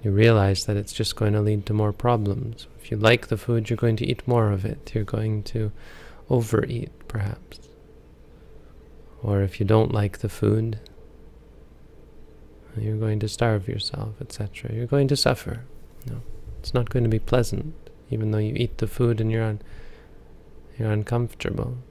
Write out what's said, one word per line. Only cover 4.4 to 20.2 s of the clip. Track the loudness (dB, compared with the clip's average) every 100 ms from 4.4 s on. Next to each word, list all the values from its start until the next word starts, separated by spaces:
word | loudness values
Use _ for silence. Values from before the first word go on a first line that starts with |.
| 4
of | 2
it. | -2 -6 -6 -4
You're |
going | -2 -2 -2 -2
to | -4 -4 -4 -6 -16 -18 -18 -20 0
overeat, | 0 2 2 0 -4 -6 -12 -10
perhaps. | -6 -4 -6 -12 -20 -20 -20 -20 -20 -20 -20 -20 -20 -20 -20 -20 -20 -20 -20 -20 -8
Or | 0 2
if | 2 0
you | 4
don't | 6 6
like | 2 0 -2
the | -6
food, | 0 2 2 0 -4 -10 -20 -20 -20 -20 -20 -20 -20 -20 -20 -20 -20 -20 -20 -20 -20 -20 -20 -12 -6
you're | -4 -2
going | 0 0
to | -2
starve | 0 2 2 0
yourself, | -4 -4 -6 -8 -8
et | -12
cetera. | -8 -8 -8 -8
You're | -6 0
going | 2 4
to | 4
suffer. | 2 0 -4 -8 -10 -16 -18 -16 -12
No, | -10 -10 -10 -10 -10
it's | -2
not | -2 0
going | 0
to | 2
be | 2
pleasant, | 2 2 2 -2 -6 -10 -16 -20 -6
even | -4 0
though | 0
you | 0 0
eat | -2 -2
the | -4
food | 0 2 2
and | 0
you're | 0
un-, | 0 -4 -8 -14 -14 -16 -20 -20